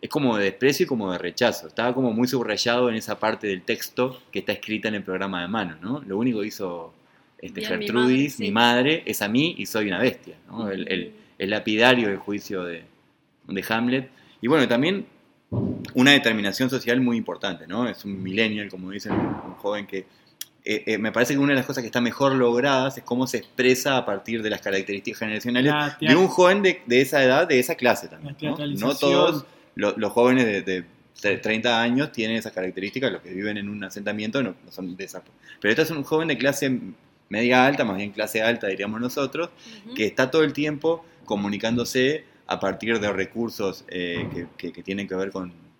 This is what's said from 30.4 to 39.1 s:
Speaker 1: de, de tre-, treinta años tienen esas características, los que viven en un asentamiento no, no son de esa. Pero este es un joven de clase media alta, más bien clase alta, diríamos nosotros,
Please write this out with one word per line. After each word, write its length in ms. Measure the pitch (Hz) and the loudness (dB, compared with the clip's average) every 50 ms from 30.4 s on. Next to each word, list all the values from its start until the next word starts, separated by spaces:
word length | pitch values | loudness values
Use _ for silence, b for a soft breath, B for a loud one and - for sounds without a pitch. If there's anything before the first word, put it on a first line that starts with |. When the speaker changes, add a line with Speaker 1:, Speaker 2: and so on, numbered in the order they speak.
| 127 | 4
Speaker 1:
de, 160 | 110 104 98 87 | 4 2 -2 -2
de 220 | 92 95 92 87 - - _ _ _ _ - | -2 -4 -4 -4 -8 -16 _ _ _ _ -4
tre-, 160 | - 104 95 | 0 0 0
treinta 460 | 92 - 107 110 110 113 123 117 113 117 | 0 0 -2 -2 0 2 2 2 2 2
años 300 | 120 120 127 143 135 - | 2 2 0 0 -2 -2
tienen 260 | - 110 110 113 113 | -4 -2 -2 -2 -4
esas 140 | 110 113 - | -4 -6 -6
características, 600 | - 92 92 95 95 92 101 - 131 135 123 95 | -4 -6 -6 -6 -6 -8 -6 -6 -2 -4 -2 -4
los 80 | 85 | -4
que 140 | 82 87 92 | -10 -10 -8
viven 240 | 92 101 107 104 101 | -6 -6 -4 -6 -6
en 100 | 101 101 | -8 -8
un 160 | 104 104 101 | -8 -10 -10
asentamiento 580 | 95 - 107 101 104 104 104 107 110 110 139 131 | -12 -12 -8 -6 -6 -6 -4 -6 -4 -2 -2 -2
no, 120 | 104 90 - _ | -2 -6 -10 _
no 80 | - - | -20 -14
son 240 | - 95 92 90 | -12 -10 -10 -10
de 80 | 92 - | -10 -12
esa. 180 | - - 92 - - _ B B B B B | -12 -12 -16 -18 -18 _ B B B B B
Pero 100 | - 104 110 | 2 2 4
este 100 | 151 160 | 4 2
es 80 | 160 | 0
un 120 | 165 151 139 | 0 -6 -4
joven 260 | - 160 156 165 165 | 0 0 0 0 0
de 100 | 147 117 | -2 0
clase 420 | 120 139 139 - - 135 131 120 - 95 - _ _ _ _ _ _ _ | 0 0 0 2 0 0 0 -2 -4 -8 -14 _ _ _ _ _ _ _
media 380 | 101 107 120 120 127 127 127 | -2 0 2 6 6 8 6
alta, 180 | 135 143 143 139 | 6 4 2 0
más 140 | 113 98 95 | -2 0 -4
bien 140 | 101 101 98 | -4 -6 -4
clase 280 | - 107 107 - 113 | -4 -4 -2 0 0
alta, 280 | 110 113 120 113 - 101 | 2 2 2 0 0 -4
diríamos 340 | 95 92 98 101 107 113 120 | -4 -2 -4 -6 -4 -4 -6
nosotros, 480 | 123 | -6